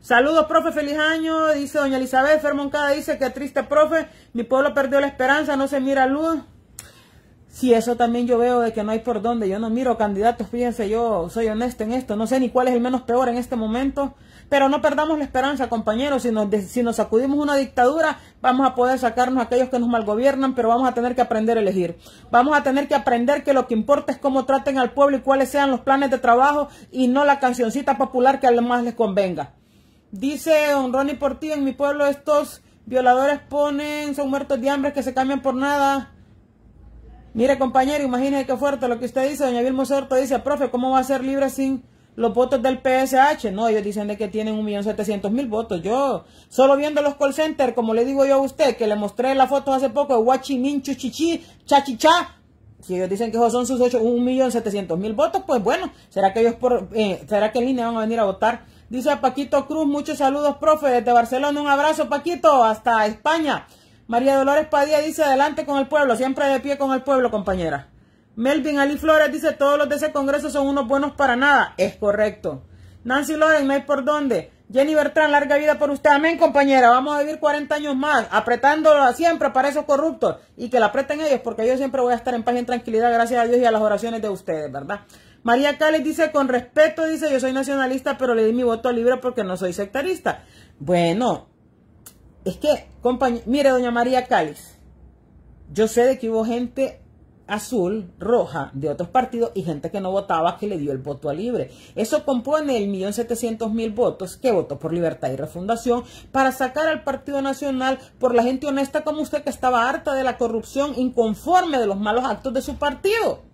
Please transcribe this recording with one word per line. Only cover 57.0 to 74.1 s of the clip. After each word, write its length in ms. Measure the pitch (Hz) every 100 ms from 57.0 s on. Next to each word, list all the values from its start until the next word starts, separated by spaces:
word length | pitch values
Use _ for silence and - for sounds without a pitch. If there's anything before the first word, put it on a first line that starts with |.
| 208 175 143
será 240 | 208 214
que 60 | 247
en 80 | 240
línea 180 | 262
van 140 | 233 233
a 20 |
venir 180 | 220 233
a 60 |
votar? 400 | 202 190 220 233 - - -
Dice 260 | 247 262 285
Paquito 480 | 269 - 285 294 285
Cruz, 200 | 311 302
"Muchos 300 | 294 294 302
saludos, 400 | 269 285 294 285
profe, 300 | 311 311 294
desde 260 | 240 233
Barcelona, 480 | 240 233 254 285 285
un 80 | 294
abrazo, 400 | 277 302 311 294
Paquito, 560 | 285 320 349 330 277
hasta 400 | 226 220 247 226
España". 600 | 214 214 294 330 302 196 - - _ _ -
María 280 | 233 262 269
Dolores 320 | 269 294 302
Padilla 320 | 294 285 302
dice, 240 | 311 320
"Adelante 420 | 302 269 285 311 294
con 120 | 277
el 100 | 269
pueblo, 260 | 302 285
siempre 320 | 220 262 269 277
de 140 | 269
pie 180 | 277 277
con 140 | 277
el 100 | 262
pueblo, 260 | 254 262 247
compañera". 600 | 214 196 185 165 143 - _ _ _ _ -
Melvin 420 | 247 294 269 285
Ali 180 | 277 294
Flores 340 | 311 311 294
dice, 180 | 294 320
"Todos 260 | - 277 294
los 120 | 285
de 80 | 285
ese 160 | 302
congreso 360 | 302 277 285 294
son 200 | 294 277
unos 180 | 285 233
buenos 280 | 277 285
para 200 | - 277
nada". 400 | 240 285 269 196 -
Es 200 | 196 -
correcto. 680 | 208 202 214 208 180 135 - - - -
Nancy 320 | 233 262 294
Loren, 320 | 311 311 311 277
"No 60 |
hay 80 | 277
por 240 | - 277
dónde". 480 | 262